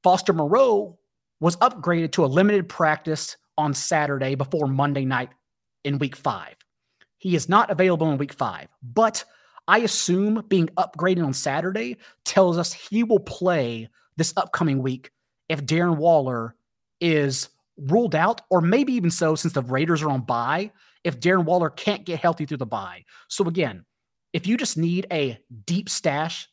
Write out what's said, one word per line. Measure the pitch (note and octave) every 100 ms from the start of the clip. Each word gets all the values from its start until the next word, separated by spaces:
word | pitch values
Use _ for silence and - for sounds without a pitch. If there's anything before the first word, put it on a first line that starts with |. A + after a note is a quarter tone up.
Foster | F#3 F#3 -
Moreau | E3 D3 A3 C4 G#3 G#3 - _ _ _ _
was | E3 E3+
upgraded | B3+ B3 D#3+ E3+ D#3+
to | -
a | C#3+
limited | D3 G3+ G3+ F3
practice | - D#3+ D3+ - D3+ - - _ -
on | D3+
Saturday | C#3 - D#3+ D3 C#3 C3+
before | C3+ C3+ E3 C#3+
Monday | C3+ C#3+ C#3
night | C3 B2+ B2+ _ _ _ _ _
in | C#3 C#3
week | C3+ -
five. | C#3 G2 D2+ - _ _ _ _ _ _
He | F#3 E3+
is | -
not | G3+ -
available | F3+ F#3+ E3 D#3+
in | C3+
week | C#3+
five, | - A#2 E2 C2+ _
but | B2 B2+ A3+ A3 - _ _ - -
I | G#3
assume | A3+ - - F3+ G#3 A3 -
being | G3 E3
upgraded | - E3+ C#3+ F3 F3
on | D3+
Saturday | C3 C#3+ C#3+ F3+ G3+ A#3+ A#3+ - _
tells | - - F#3 E3+
us | E3
he | - - G#3
will | A#3 G#3
play | - - F3+ E3 A#2+ A2+ A2+ _ _ -
this | E3 -
upcoming | D#3+ - E3 C3+
week | C3 B2+ - _ _ _ -
if | D#3
Darren | C3+ D#3+ F3 D#3
Waller | E3 D#3+ C3 A#2+ A#2 _ _ _ _ _
is | E3+ D3+ C#3+ C3 - _ _ -
ruled | C#3 G3+ A#3
out, | D#3 F#3 - _
or | F#3
maybe | E3 A#3 C#4
even | B3 F3
so, | - D#3+
since | D#3 E3
the | C#3+
Raiders | B2 C3 D#3+ D#3+
are | D3+
on | C3+
bye, | A2+ A#2+ A#2+ D#3+ G#3 _ _ _
if | E3+ B2+
Darren | E3+ F#3
Waller | D#3+ F3+ D#3+
can't | - - G3+
get | - E3
healthy | F3 E3
through | D3 C#3
the | A#2+
bye. | G#2+ F#2+ F2+ _ - _
So | - F3
again, | E3+ C#3+ F#2 _ _ _ _ _
if | E3 F3+
you | A#3+
just | C#4 D#3+
need | E3 F3+ G3
a | E3+ C3+ A2+ _ A2+
deep | G2+ F3 G3
stash | - D#3+ C#3+ D#3+ - -